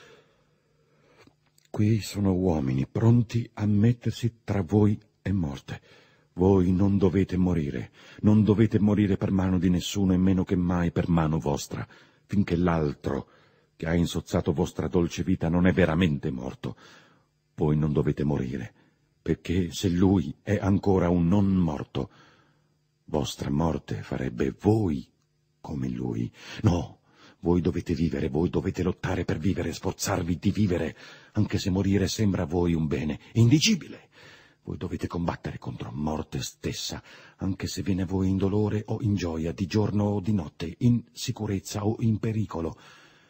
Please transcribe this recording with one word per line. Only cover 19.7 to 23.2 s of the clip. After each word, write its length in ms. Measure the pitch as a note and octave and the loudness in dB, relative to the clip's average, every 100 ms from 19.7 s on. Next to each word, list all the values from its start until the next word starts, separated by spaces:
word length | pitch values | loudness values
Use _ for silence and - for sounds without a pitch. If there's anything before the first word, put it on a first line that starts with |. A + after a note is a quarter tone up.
se 180 | - G2 | -2 -2
lui 440 | F2 F#2+ F#2+ D2 - | 2 4 4 0 -8
è 140 | - G#2 | -4 -2
ancora 540 | F#2+ F#2+ G2 F#2 F2 | 0 0 2 2 2
un 180 | F2+ E2+ | 2 2
non 180 | G#2 G2 | 2 2
morto, 560 | F#2+ E2 C#2 - C#2 - - - _ _ _ _ _ _ _ - | 2 0 -2 -8 -8 -8 -12 -20 _ _ _ _ _ _ _ -4
vostra 440 | D#2 | -2